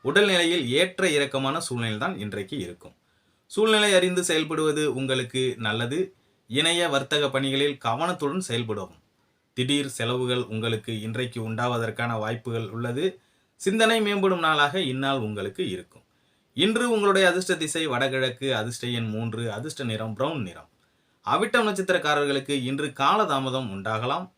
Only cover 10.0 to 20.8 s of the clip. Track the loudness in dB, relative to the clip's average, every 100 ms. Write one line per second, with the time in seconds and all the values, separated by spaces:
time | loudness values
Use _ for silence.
10 | -2 -2 0 -2 -2 -4 -2 -4 -4 -6
11 | -6 -4 -6 -6 -6 -2 -2 -2 -2 -4
12 | -2 -2 -2 -4 -4 -6 -6 -6 -4 -2
13 | -2 -4 _ _ _ _ -2 2 4 4
14 | 2 2 2 2 2 4 2 2 -2 -2
15 | 0 0 -2 -4 -6 -4 -4 -4 -10 -20
16 | _ _ _ _ _ 0 2 2 2 4
17 | 4 6 4 4 0 -2 -2 -2 -2 0
18 | 0 0 -2 -2 -2 -2 -2 -6 -4 -2
19 | -2 -2 -4 -4 -6 -6 -8 -6 -4 -4
20 | -4 -2 -2 -2 -6 -10 -20 _